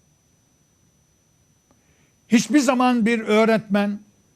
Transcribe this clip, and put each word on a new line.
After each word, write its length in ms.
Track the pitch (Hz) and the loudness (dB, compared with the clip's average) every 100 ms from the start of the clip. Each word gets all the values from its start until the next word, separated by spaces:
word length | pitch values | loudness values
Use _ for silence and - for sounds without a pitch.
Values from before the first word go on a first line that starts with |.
| _ _ _ _ _ _ _ _ _ _ _ _ _ _ _ _ _ _ _ _ _ _ - | _ _ _ _ _ _ _ _ _ _ _ _ _ _ _ _ _ _ _ _ _ _ -2
Hiçbir 320 | 226 - 294 | 0 2 0
zaman 460 | 262 247 254 247 | 2 0 0 0
bir 140 | 214 233 | 0 -2
öğretmen 800 | 214 214 220 220 220 202 202 202 - _ _ | 0 0 2 0 -2 -4 -4 -8 -16 _ _